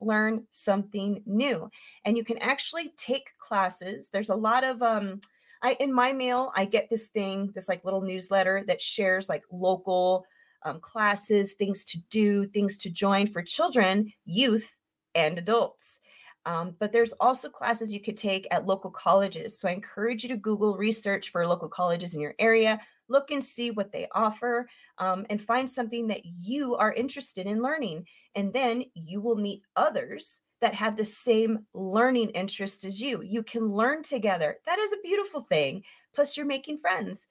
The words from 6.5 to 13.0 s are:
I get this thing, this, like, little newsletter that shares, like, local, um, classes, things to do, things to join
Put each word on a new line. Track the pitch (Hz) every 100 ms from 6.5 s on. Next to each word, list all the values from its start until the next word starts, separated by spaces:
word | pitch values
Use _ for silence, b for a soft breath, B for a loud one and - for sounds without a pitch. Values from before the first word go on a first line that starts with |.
| -
I |
get | 196 214 -
this | 226 -
thing, | 214 196 196 196
this, | 196 180
like, | 180
little | 185 190
newsletter | 190 185 180 196 185 190 196
that | 175
shares, | - - 190 185 190
like, | 156 -
local, | 180 185 180 190 180 180 185 185 b b b
um, | 156 165
classes, | - 226 208 202 - 208 196
things | - 196 190 -
to | 165 -
do, | 220 208 202 202
things | 208 202 196
to | 185
join | 170